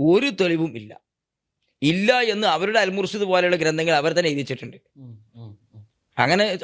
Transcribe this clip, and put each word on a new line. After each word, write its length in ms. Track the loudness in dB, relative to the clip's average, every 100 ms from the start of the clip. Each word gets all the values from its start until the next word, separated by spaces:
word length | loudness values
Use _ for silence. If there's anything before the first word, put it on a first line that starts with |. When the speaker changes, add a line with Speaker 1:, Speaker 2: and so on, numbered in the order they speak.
Speaker 1:
ഒരു 300 | 2 4 2
തെളിവും 460 | 0 0 0 -2 -6
ഇല്ല. 240 | -16 -20 _ _ _ _ _ _ _ -2
ഇല്ല 380 | 0 2 2 2
എന്ന് 260 | 2 0 0
അവരുടെ 340 | 0 0 2
അൽ 100 | 0
മുർഷിദ് 320 | -2 -4 -4
പോലെയുള്ള 340 | 0 2 2 2
ഗ്രന്ഥങ്ങൾ 380 | 0 0 0
അവർ 180 | 0 0
തന്നെ 180 | 0 0
എഴുതിച്ചിട്ടുണ്ട്. 460 | -2 -6 -8 -12 -20 _ -20
Speaker 2:
ഉം, 280 | -20 -20 _ -20
ഉം, 220 | -20 -20 _
ഉം. 120 | -20 -20 _ _ -2
Speaker 1:
അങ്ങനെ 400 | 0 2 0 0